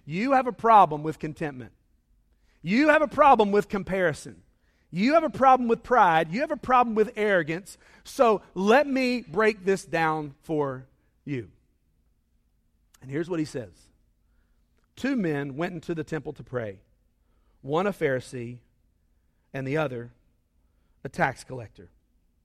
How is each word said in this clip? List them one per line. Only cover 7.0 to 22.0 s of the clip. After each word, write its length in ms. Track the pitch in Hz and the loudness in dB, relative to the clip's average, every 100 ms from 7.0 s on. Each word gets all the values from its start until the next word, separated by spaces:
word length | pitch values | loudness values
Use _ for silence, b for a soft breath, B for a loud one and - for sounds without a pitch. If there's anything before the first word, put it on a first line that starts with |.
| 214 220 | -2 0
arrogance. 600 | 208 185 156 165 202 - b b | 0 0 0 -6 -10 -20 b b
So 400 | - - 226 196 b | -8 2 2 2 b
let 320 | 180 196 262 285 | -2 4 4 4
me 360 | 262 254 247 | 0 0 -2
break 440 | - 170 214 214 180 | -4 0 0 0 -2
this 180 | 190 | -4
down 520 | - 165 160 156 147 - | -2 -2 -2 -2 -6 -12
for 440 | - 156 139 131 131 _ _ _ - | -6 -4 -4 -6 -14 _ _ _ -10
you." 240 | 131 95 _ _ _ _ _ _ _ _ _ _ _ _ _ _ _ | -10 -10 _ _ _ _ _ _ _ _ _ _ _ _ _ _ _
And 80 | 127 | -8
here's 200 | 147 170 | -6 -4
what 100 | 170 | -4
he 60 | 143 | -6
says. 440 | 135 101 _ _ _ _ _ _ _ _ _ _ _ _ - | -8 -12 _ _ _ _ _ _ _ _ _ _ _ _ -6
"Two 200 | 262 262 | -4 -2
men 400 | 170 143 143 135 | -2 -4 -6 -6
went 180 | 175 | -8
into 220 | 170 - 160 | -8 -8 -8
the 80 | |
temple 300 | 147 156 151 | -6 -8 -10
to 100 | 143 | -14
pray, 380 | 123 123 107 95 _ _ _ _ _ _ _ _ | -10 -8 -8 -12 _ _ _ _ _ _ _ _
one 260 | 135 156 202 | -6 -2 -2
a 60 | |
Pharisee 680 | - 151 131 - 127 117 123 _ _ _ _ _ _ _ _ _ | -2 -2 -2 -6 -14 -14 -16 _ _ _ _ _ _ _ _ _
and 120 | 135 131 | -10 -4
the 120 | 156 | -4
other 360 | 147 120 120 _ _ _ _ _ _ _ _ _ | -4 -6 -14 _ _ _ _ _ _ _ _ _
a 60 | 139 | -12
tax 340 | - 143 120 | -4 -4 -4
collector." 460 | - 127 104 - 92 _ | -14 -16 -16 -20 -20 _